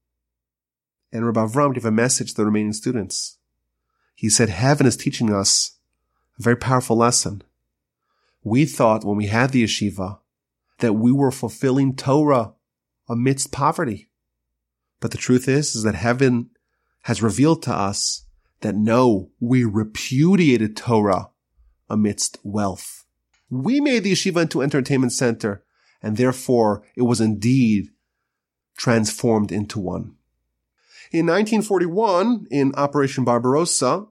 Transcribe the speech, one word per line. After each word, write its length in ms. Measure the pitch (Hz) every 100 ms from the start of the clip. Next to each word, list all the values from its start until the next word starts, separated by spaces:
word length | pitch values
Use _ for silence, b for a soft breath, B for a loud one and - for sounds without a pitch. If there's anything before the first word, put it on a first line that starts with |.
| _ _ _ _ _ _ _ _ _ _ _
and 120 | 117
Rabbi 220 | 117 113 110
Avram 260 | 127 143
gave 120 | 123
a 60 | 113
message 400 | 110 123 - 113
to 60 | -
the 80 |
remaining 280 | 104 107 104
students. 680 | 104 131 123 87 - - - _ _ _ _ _ _ _
He 140 | _ 110
said, 200 | 98 110
"Heaven 380 | 87 131 147 127
is 100 | -
teaching 360 | 143 - 113
us 460 | 101 98 - - _ _ _ _ _ _ _
a 40 |
very 140 | 117 120
powerful 400 | 123 127 - 113
lesson. 460 | 120 123 - 101 - _ _ _ _ _ _ _ _ _
We 220 | 110 120
thought 400 | 156 - 120 110
when 120 | 104 104
we 100 | 101
had 240 | 113 131
the 140 | 131
yeshiva 540 | 107 - 104 92 95 101 _ _ _ _ _ -
that 160 | 120
we 180 | 104 120
were 180 | 139 135
fulfilling 640 | - 113 - 135 135 135 131
Torah 580 | 135 143 151 131 104 _ _ _ _ _ -
amidst 440 | 117 131 135 -
poverty. 580 | - 143 165 147 95 - _ _ _ _ _ _ _ _ _
But 120 | 110
the 60 | -
truth 300 | - 127 131
is, 260 | 139 147
is 100 | 117
that 100 | 107
heaven 560 | 92 120 123 135 120 117 _ _ _ _ _
has 200 | - 104
revealed 400 | 113 101 151 160
to 100 | 131
us 540 | 90 98 101 - - - _ _ _
that 140 | 110
no, 560 | 98 110 117 127 98 90 _
we 240 | 120 127
repudiated 1120 | 117 104 107 - - 131 165 190 160 120 107 -
Torah 540 | - 110 104 92 98 _ _ _ _ _ _
amidst 500 | 107 104 104 - -
wealth. 600 | 98 104 98 85 - - _ _ _ _ _
We 320 | 127 151 285
made 220 | 294 240
the 100 | 196
yeshiva 300 | 180 196 170
into 180 | 165 160
an 40 |
entertainment 480 | 135 143 127 139 127
center, 520 | - 123 113 107 101 _ _ _ _
and 140 | 107 107
therefore 640 | 127 127 - 120 107 101 b -
it 60 |
was 180 | 120 117
indeed 720 | 110 101 117 135 117 104 - _ _ _ _ _ _ _ _ -
transformed 760 | 131 113 107 - 123 110 101
into 260 | 95 104 107
one." 340 | 90 90 101 _ _ _ _ _ _ _ B B B
In 140 | 170 165
nineteen 360 | 180 214 220
forty-one, 840 | 202 190 175 175 196 175 220 233 -
in 240 | 139 135
Operation 480 | 131 143 147 139 135
Barbarossa, 840 | 123 120 123 143 170 - 127 170 208